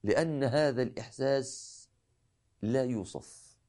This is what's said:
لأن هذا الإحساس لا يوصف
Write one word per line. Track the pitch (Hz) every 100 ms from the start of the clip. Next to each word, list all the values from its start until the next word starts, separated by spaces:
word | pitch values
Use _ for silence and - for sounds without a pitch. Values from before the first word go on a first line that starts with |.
لأن | 104 120 165 147
هذا | 135 143 151 123
الإحساس | 127 - - - 135 139 131 - - - - _ _ _ _ _ _ _
لا | 104 131
يوصف | 127 113 95 67 - - - _